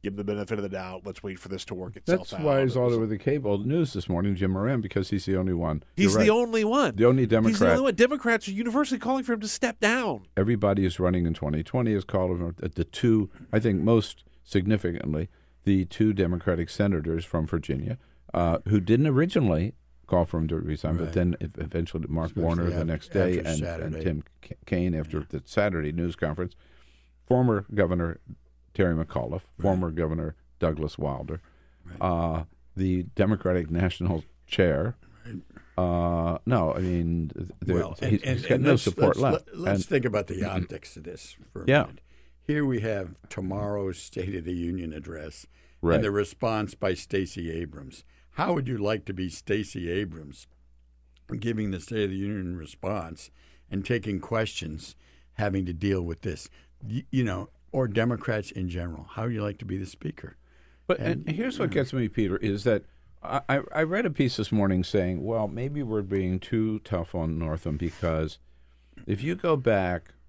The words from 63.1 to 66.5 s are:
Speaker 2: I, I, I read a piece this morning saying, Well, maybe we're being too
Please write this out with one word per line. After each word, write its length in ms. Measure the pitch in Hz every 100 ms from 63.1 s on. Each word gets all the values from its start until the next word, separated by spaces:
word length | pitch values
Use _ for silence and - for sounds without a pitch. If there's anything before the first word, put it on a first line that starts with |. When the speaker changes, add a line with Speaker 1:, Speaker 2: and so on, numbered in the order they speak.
| -
Speaker 2:
I, 180 | - 139 -
I, 120 | 139 -
I 80 | -
read 240 | 160 190 233
a 40 |
piece 260 | 143 135 -
this 140 | 104
morning 320 | 107 98 92
saying, 380 | 90 104 90 90
Well, 260 | 92 113 104
maybe 340 | 107 135 147
we're 200 | 127 107
being 380 | 101 98 92 92
too 380 | -